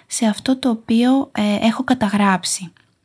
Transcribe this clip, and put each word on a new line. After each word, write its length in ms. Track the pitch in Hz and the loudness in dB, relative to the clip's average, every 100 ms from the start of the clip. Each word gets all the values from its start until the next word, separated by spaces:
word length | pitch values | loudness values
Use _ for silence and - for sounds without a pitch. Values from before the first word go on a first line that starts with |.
| _ | _
σε 200 | - 226 | -2 -2
αυτό 320 | 208 - 262 | -2 -4 -2
το 120 | 262 | 0
οποίο, 600 | 226 - 226 247 269 269 | -2 0 2 4 2 0
ε, 240 | - 208 202 | -2 -2 2
έχω 240 | 226 226 | 0 0
καταγράψει. 880 | 262 254 202 202 202 185 - - 175 _ _ _ | -2 0 0 2 2 2 -2 -8 -10 _ _ _